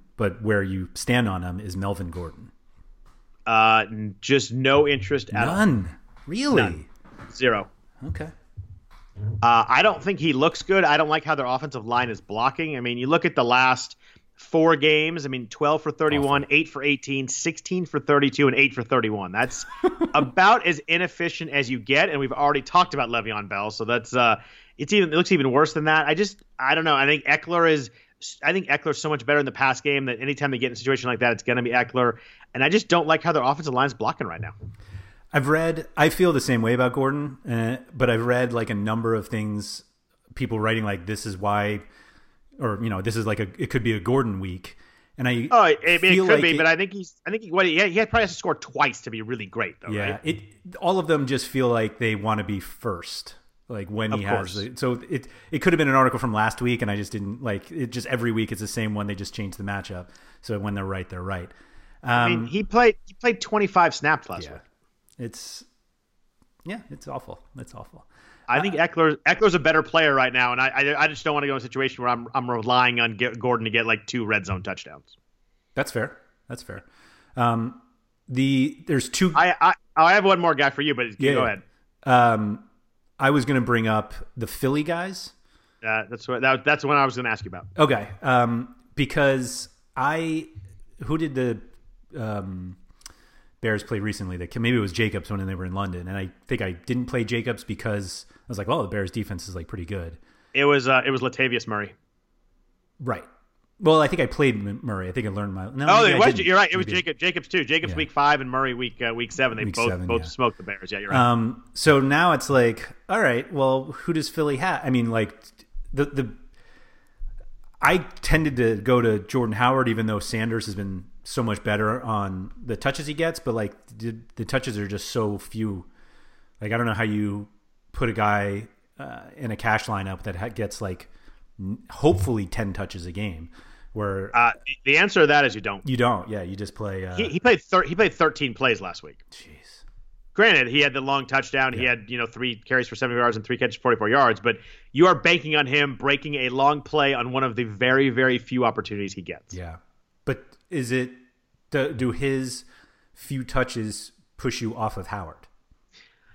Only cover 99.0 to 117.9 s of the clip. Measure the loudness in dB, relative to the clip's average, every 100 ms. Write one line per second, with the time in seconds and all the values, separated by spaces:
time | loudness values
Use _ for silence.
99 | -6 -6 -8 -10 -10 -12 -12 -12 -8 -8
100 | -10 -16 _ _ _ 2 4 4 4 2
101 | 2 -2 -2 -2 -2 -2 -4 -6 -6 -12
102 | _ _ _ _ _ _ _ _ _ -10
103 | -8 -8 -10 _ _ _ _ -2 4 6
104 | 4 2 -2 2 2 0 -4 -8 -6 -6
105 | -6 -6 -6 -4 -6 -8 -8 -2 4 6
106 | 6 6 4 4 4 4 4 2 -2 -2
107 | -2 -2 -2 -2 -2 -2 0 0 0 -4
108 | -4 2 4 2 0 -2 -2 -2 -6 -4
109 | -4 -4 -4 0 0 0 -4 -2 -2 -2
110 | -2 -2 -4 -2 -2 -2 -10 -12 -10 -8
111 | 0 2 4 4 0 -4 -12 0 4 6
112 | 6 4 4 2 2 4 4 0 -8 -14
113 | -4 0 2 0 -2 0 2 2 -2 -8
114 | -4 -2 -2 -2 -2 -2 -2 -2 0 0
115 | 2 0 -2 -6 -20 -20 _ -10 -6 -2
116 | -2 -2 -6 -8 -20 -20 -20 -20 -20 -20
117 | _ -10 -10 -10 -14 -16 -18 -2 2